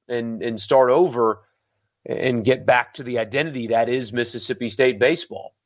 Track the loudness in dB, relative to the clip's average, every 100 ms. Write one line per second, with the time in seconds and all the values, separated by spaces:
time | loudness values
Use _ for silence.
0 | -8 -6 -6 -6 -6 -8 2 4 6 4
1 | 2 2 0 0 _ _ _ _ _ _
2 | -10 -4 -2 0 2 2 4 2 2 -8
3 | -6 -4 -2 -2 -4 -6 -2 0 2 -2
4 | -2 -4 -4 -6 -8 -6 -4 2 2 4
5 | 2 2 -4 -14 -14 -20